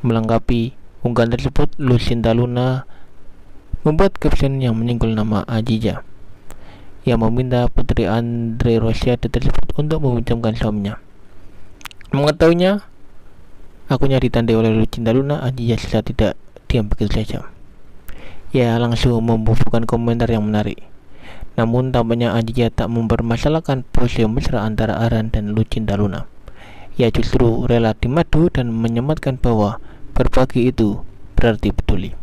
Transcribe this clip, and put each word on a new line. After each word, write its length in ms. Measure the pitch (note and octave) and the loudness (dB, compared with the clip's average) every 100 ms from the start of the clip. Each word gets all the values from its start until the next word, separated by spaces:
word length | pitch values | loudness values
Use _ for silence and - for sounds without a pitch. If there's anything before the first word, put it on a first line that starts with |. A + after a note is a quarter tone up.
| A#2+ | 0
Melengkapi 720 | A2+ A2+ A#2 - A#2+ A#2 - - - | 0 2 0 2 0 -2 -8 -18 -6
unggahan 320 | A#2+ A#2 A#2 | -2 0 0
tersebut, 400 | B2 B2+ - D3+ - | 0 -2 2 2 2
Lucinta 480 | C3+ A#2+ - B2 A2+ A#2 | 2 2 2 0 2 2
Luna 480 | B2 B2 B2+ C3 - - - - - - - - - - | 0 0 -2 -2 -6 -14 -14 -12 -14 -14 -18 -18 -8 -2
membuat 400 | D#3 D#3 G3 - | 0 2 2 2
caption 400 | D3 - C#3 C3+ | 2 4 2 0
yang 160 | B2 A2+ | 0 0
menyinggung 400 | A#2 A#2+ A2+ A2 | -2 0 0 0
nama 300 | G#2+ G#2 - | 0 -2 -2
Aziza. 560 | A#2 A2 A2 A2 - - - - - - - - - - - - | -4 0 0 0 -4 -10 -14 -14 -12 -12 -12 -12 -16 -16 -6 -2
Ia 80 | A#2 | 0
meminta 480 | A2 A#2 B2+ B2 B2 | 2 0 0 0 2
putri 320 | - B2 - F#2+ | 2 2 2 0
Andre 720 | A2+ A#2 A#2+ A#2 A2+ A#2+ A2+ | 0 -2 -4 -4 -2 2 2
Rosiade 540 | A2+ A2 B2+ B2 A#2 | 2 0 0 0 -2
tersebut 420 | B2 C3 - - - | 0 4 6 6 2
untuk 240 | D3+ D#3 C#3+ | 0 0 0
meminjamkan 480 | A#2+ A2+ A#2 A2+ | 0 0 0 0
suaminya. 480 | A2+ A2 G#2 G2+ A2 - - - - - - - - - - - | -2 -2 -2 -4 -8 -16 -20 -16 -14 -14 -14 -14 -14 -16 -16 -4
Mengetahuinya, 720 | C#3 D3 D3 E3 E3+ F#3 G3+ - - - - - - - - - - - | 0 2 4 4 6 2 2 -4 -18 -16 -16 -18 -18 -18 -16 -16 -16 -4
akunnya 320 | C3 C#3 C3+ | 2 4 2
ditandai 400 | B2 A#2+ A#2 A2+ | 2 0 2 2
oleh 160 | A2+ A2 | 4 2
Lucinta 400 | A2 - A2+ B2+ | 0 0 0 0
Luna, 240 | C#3 D3 | 0 -2
Aziza 400 | C3 B2+ A#2 A2 | -4 -2 -2 -2
Salsa 240 | - A#2 | -2 -2
tidak 320 | - - G#2 - - - - | -2 0 0 -2 -14 -20 -2
diam 240 | A#2+ G#2+ | -2 0
begitu 240 | - G#2 A#2 | 0 0 0
saja. 320 | G#2+ - - - - - - - - - - - - | -2 -6 -8 -14 -20 -18 -18 -14 -12 -10 -8 -8 -2
Ia 240 | C3+ A#2 A#2 | 0 2 2
langsung 480 | A#2+ A2+ B2+ A#2 | 0 2 2 2
membubuhkan 640 | A2+ A2+ A2 A2+ A#2+ A2+ A#2 | 0 2 4 6 6 6 2
komentar 400 | A#2 A#2 A#2 A#2 | 0 0 0 0
yang 160 | A2+ | 0
menarik. 400 | G#2 G#2+ G#2 - - - - - - - - - | 0 0 -2 -6 -14 -18 -18 -16 -14 -12 -8 -2
Namun, 400 | A#2 A#2+ C3 B2+ | 0 2 2 0
tampaknya 400 | A2+ A#2 A#2+ A#2 | 2 0 2 0
Aziza 320 | A2+ B2 A#2 | 0 0 0
tak 240 | - G#2+ | 0 -2
mempermasalahkan 960 | A#2 A2+ A#2+ A#2 A#2 D3 D#3+ - C3 - | 0 0 -2 -2 0 0 0 0 -4 2
pose 400 | - A#2+ - A2+ | 4 4 2 0
mesra 400 | - - A#2 G#2+ | 2 0 0 -2
antara 320 | G#2+ A2 D#2+ | -2 -2 0
Aran 320 | A2+ A2+ A2 | 0 0 0
dan 240 | A2+ G#2 G#2+ | -2 -2 -2
Lucinta 400 | G#2+ - G#2+ G2+ | -2 -2 -2 0
Luna. 320 | G#2 F2 - - - - - - - - | -2 -2 -10 -12 -18 -18 -18 -16 -8 0
Ia 80 | A#2 | 2
justru 560 | B2 A#2 B2+ A#2+ A2+ | 2 2 4 4 2
rela 320 | A#2+ A#2 A2+ G#2+ | 2 2 2 0
dimadu 560 | A#2+ D3+ E3 D3+ E3+ | 0 0 2 2 2
dan 240 | C#3+ A#2+ A2+ | 0 -2 -2
menyematkan 640 | A2+ A#2 C3+ D#3 C#3 B2+ | -2 -2 -2 -2 -4 0
bahwa 400 | A#2+ A2+ G2+ A2 - - - | 0 2 0 -2 -12 -14 -4
berbagi 640 | - B2 - B2+ B2+ B2 - | 2 4 4 4 2 0 2
itu 320 | G#2+ G#2 - - - - | 0 0 -8 -12 -2 4
berarti 320 | A#2 G#2+ G#2 | 4 4 0
peduli. 400 | - - F#2+ F#2 - | 0 0 0 -2 -8